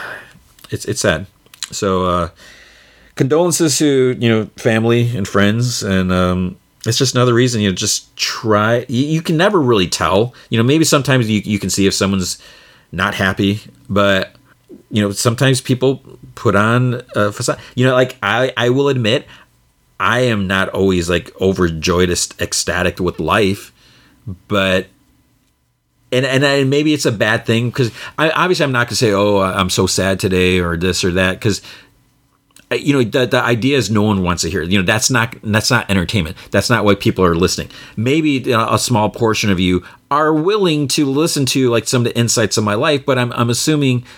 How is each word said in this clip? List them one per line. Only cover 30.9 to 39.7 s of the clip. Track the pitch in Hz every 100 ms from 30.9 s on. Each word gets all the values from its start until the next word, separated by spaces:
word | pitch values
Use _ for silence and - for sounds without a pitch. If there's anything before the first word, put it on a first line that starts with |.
| 87
or | 92
that, | 90 92 92
'cause, | 113 92 - - - _ _ _ _ _ _ - _
uh, | 123
you | 127
know, | 143
the, | 117 139 127
the | 127
idea | 117 120 131 139
is | 98
no | 107
one | 107 98
wants | 90 87
to | 82
hear | 90
it. | 82
You | 101
know, |
that's | 90 110 -
not, | 127 113 -
that's | 110 107 -
not | 120 -
entertainment. | 98 85 110 80 - -
That's | 101 -
not | 117
why | 104
people | 98 113 101
are | 90
listening. | 82 90 - 71 - - -
Maybe, | 117 156 156 135 131
uh, | 113 113
a | 110
small | - 117 107
portion | - 113 107 107
of | 90
you | 92